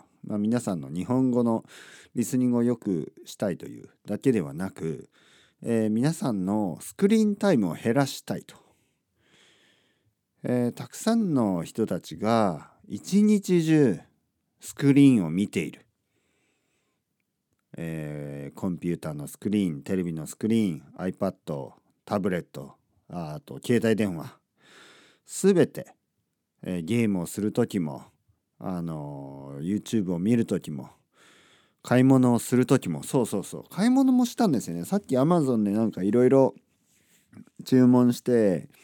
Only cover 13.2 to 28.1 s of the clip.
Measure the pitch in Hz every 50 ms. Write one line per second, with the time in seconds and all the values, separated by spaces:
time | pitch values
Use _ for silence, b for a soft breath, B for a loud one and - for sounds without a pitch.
13.2 | 208 208 214 202 202 - 180 175 160 160 160 156 143 117 87 - - _ _ _
14.2 | _ _ _ _ _ _ _ _ - - - - 143 139 135 143 139 139 127 110
15.2 | 87 78 80 92 104 - - 98 80 65 - - _ _ _ _ _ _ _ _
16.2 | _ _ _ _ _ _ _ _ _ _ _ _ _ _ _ _ _ _ _ _
17.2 | _ _ _ _ _ _ _ _ _ _ - - 82 82 80 80 76 76 73 73
18.2 | 73 71 71 71 71 - - - - 95 87 78 - 87 85 78 - 78 76 73
19.2 | 71 71 - - - 104 98 104 98 87 76 69 - - 98 95 90 87 82 80
20.2 | 76 71 - - - 110 113 113 110 95 78 65 - - - - 90 92 - -
21.2 | 101 95 - - _ - 76 69 65 - - _ _ _ _ _ _ - 110 104
22.2 | 90 101 90 85 76 - - 71 69 69 - _ _ _ _ _ _ - - 175
23.2 | 165 - 76 - - - 67 - - - 123 113 113 113 110 95 110 101 85 78
24.2 | 69 131 - _ _ _ _ b b b b b b b b b b b b b
25.2 | b - - - - 190 202 170 143 - - - - - - _ _ _ _ _
26.2 | _ _ _ _ _ _ _ _ - - 90 87 82 80 113 120 117 104 98 90
27.2 | 85 - - - 101 107 - - 147 147 - 98 85 73 65 - - -